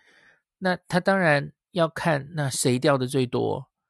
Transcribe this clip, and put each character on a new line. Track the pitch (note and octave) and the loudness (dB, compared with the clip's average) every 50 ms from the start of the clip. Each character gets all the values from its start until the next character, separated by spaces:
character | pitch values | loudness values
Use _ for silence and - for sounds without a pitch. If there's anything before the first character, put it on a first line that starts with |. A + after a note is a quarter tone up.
| _ _ _ _ _ _ _ _ _ _ _ - | _ _ _ _ _ _ _ _ _ _ _ -6
那 | F#3 F#3 F3+ E3+ _ - | -4 -4 -4 -4 _ -4
他 | - F3+ | -2 0
当 | F3+ G3 G3 G3 | 2 2 2 4
然 | F#3 E3 C#3+ C#3+ C#3+ D3+ - _ _ _ | 4 4 2 2 0 -4 -12 _ _ _
要 | - G3 - - | -2 0 0 0
看 | - - - F3 D#3 C#3 C3+ D3 F3 | -2 -2 0 0 0 0 -2 -6 -6
那 | D#3 D3 C3+ | -4 -4 -4
谁 | - - - C3+ B2 B2+ | -2 -2 0 0 2 2
掉 | B2 D3+ C#3+ C3 | 2 2 2 2
的 | B2+ B2+ | 0 -2
最 | C#3 C#3 B2+ | 0 0 0
多， | A#2+ - A#2+ A2+ A2 G#2 - C3 - _ _ _ | 0 0 -2 -2 -2 -4 -6 -8 -12 _ _ _